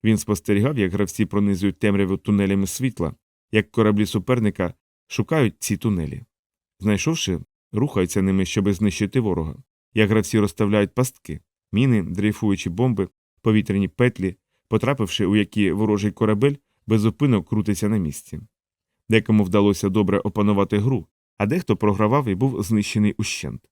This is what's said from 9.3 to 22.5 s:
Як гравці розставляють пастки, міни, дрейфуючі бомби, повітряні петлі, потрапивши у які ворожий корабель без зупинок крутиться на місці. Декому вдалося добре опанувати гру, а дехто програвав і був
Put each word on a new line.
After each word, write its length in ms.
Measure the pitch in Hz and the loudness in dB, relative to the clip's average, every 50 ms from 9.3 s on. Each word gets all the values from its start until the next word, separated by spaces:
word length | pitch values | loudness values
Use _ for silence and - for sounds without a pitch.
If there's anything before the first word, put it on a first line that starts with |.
| 87 80 80 80 67 - - _ _ _ _ _ _ | -2 -2 -4 -6 -8 -14 -20 _ _ _ _ _ _
Як 160 | 107 110 98 | 0 2 4
гравці 300 | 110 110 101 - - 110 | 4 2 0 2 2 2
розставляють 540 | 104 101 - - 110 101 104 107 101 95 _ | 2 0 0 -2 0 2 2 2 2 0 _
пастки, 460 | - 131 127 - _ _ - 80 - _ _ _ _ _ _ | -2 -2 -2 -4 _ _ -12 -12 -12 _ _ _ _ _ _
міни, 320 | - 104 131 135 120 104 85 | 0 0 2 4 2 2 0
дрейфуючі 680 | - 87 95 101 107 101 - - 104 98 98 - 92 | -2 -4 0 0 0 0 0 0 0 0 0 -2 -8
бомби, 400 | 82 90 123 131 117 101 98 - _ _ _ _ _ _ | -4 -2 0 0 0 -2 -4 -6 _ _ _ _ _ _
повітряні 460 | _ 117 110 107 101 - 98 98 98 | _ 2 2 2 0 0 -2 -2 -2
петлі, 480 | 92 _ - 123 123 - - 92 95 90 _ _ _ _ _ _ | -2 _ 0 0 0 0 -2 -6 -6 -6 _ _ _ _ _ _
потрапивши 580 | _ 110 107 - 120 143 131 110 92 - - 104 | _ -2 0 0 0 -2 -2 -4 -4 -2 -2 0
у 100 | 90 101 | 2 2
які 360 | 107 104 - - 107 101 92 | 2 0 0 0 0 0 2
ворожий 400 | 76 101 110 104 104 101 101 107 | 2 0 0 0 0 0 0 -4
корабель 440 | - - 117 107 107 104 127 143 143 139 _ _ _ _ _ | -2 0 0 0 2 2 2 0 0 -2 _ _ _ _ _
без 140 | - 110 110 | 0 0 2
зупинок 480 | 104 113 - _ 147 139 120 101 82 _ | 2 0 0 _ 0 2 2 2 0 _
крутиться 400 | - 107 104 104 101 - 110 104 | -2 -2 0 -2 -2 -2 -2 -2
на 80 | 110 | 0
місці. 420 | 107 90 73 69 - - - - - - _ _ _ _ _ _ _ _ _ _ _ _ _ | -2 -2 -4 -6 -8 -14 -14 -16 -16 -16 _ _ _ _ _ _ _ _ _ _ _ _ _
Декому 340 | 110 113 107 - 110 107 101 | 0 0 2 4 4 4 4
вдалося 460 | 90 92 104 101 104 101 - - 98 | 4 4 4 4 4 2 2 0 0
добре 300 | 92 110 104 92 98 98 | 2 2 2 2 0 0
опанувати 580 | - 104 - 107 104 104 104 98 98 92 - | -2 -2 -2 0 0 2 2 2 0 0 0
гру, 300 | 104 104 131 135 104 - _ _ _ _ _ _ | 0 0 0 -2 -2 -6 _ _ _ _ _ _
а 80 | _ 104 | _ -2
дехто 320 | 104 143 180 175 - 107 | 0 0 -2 0 -2 -2
програвав 500 | - - 104 101 95 107 107 123 147 139 | 2 2 0 2 2 2 2 2 0 0
і 80 | 117 95 | 0 -2
був 280 | 90 127 139 | 0 0 -2